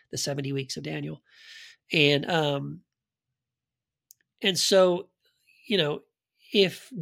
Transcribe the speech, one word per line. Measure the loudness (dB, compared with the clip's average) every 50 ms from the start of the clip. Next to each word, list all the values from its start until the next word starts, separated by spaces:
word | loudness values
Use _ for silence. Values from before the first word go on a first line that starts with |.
| _ _
the | -10 -8
seventy | -6 -6 -6 -6 -6 -6 -6
weeks | -6 -6 -8 -10
of | -12 -10
Daniel. | -10 -8 -8 -8 -10 -10 -14 _ _ _ -20 -20 -20 -20 -20 -20 -20 -20 _ _ -2 2
And, | 4 4 6 4 2 0 0
um, | 0 0 0 0 -2 -4 -6 -8 -12 -14 _ _ _ _ _ _ _ _ _ _ _ _ _ _ _ _ _ _ _ _ _ _ _ _ _ _ -20 _ _ _ _ -4 -2
and | -2 0 0
so, | 0 4 4 6 6 6 4 0 -4 _ _ _ _ _ _ _ _ _ _ _ _
you | -4 -2 0
know, | 0 0 -2 -6 -8 _ _ _ _ _ _ _ _ -2 2
if | 2 2 2 0 -6 -16 -16 -14 -12